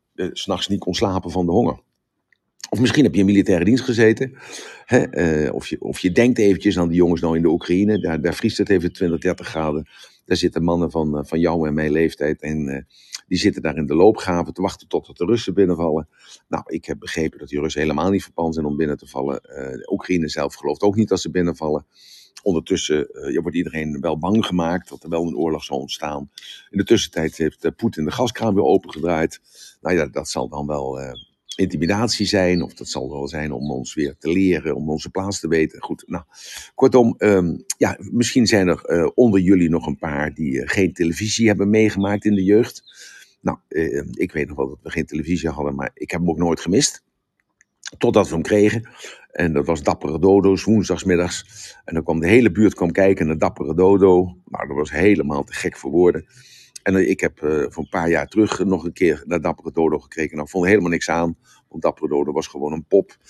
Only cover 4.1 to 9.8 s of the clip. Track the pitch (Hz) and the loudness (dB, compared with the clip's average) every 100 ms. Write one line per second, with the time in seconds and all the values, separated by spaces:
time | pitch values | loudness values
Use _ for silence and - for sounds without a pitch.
4.1 | 110 131 - - - - - - 127 - | 4 -2 -10 -18 -18 -18 -20 0 2 2
5.1 | - 85 78 76 - - 78 - - 92 | 0 2 2 0 -4 -8 -8 -8 -4 0
6.1 | 90 123 113 104 90 104 90 85 87 87 | 4 4 4 4 4 2 2 2 4 4
7.1 | 82 82 82 82 73 - 90 104 104 87 | 2 0 2 2 2 0 2 2 0 0
8.1 | 80 85 82 113 - 98 95 85 - 90 | -2 -2 -2 -2 0 2 2 0 -2 -2
9.1 | 82 90 85 - 80 78 76 | -2 -2 -4 -6 -6 -4 -4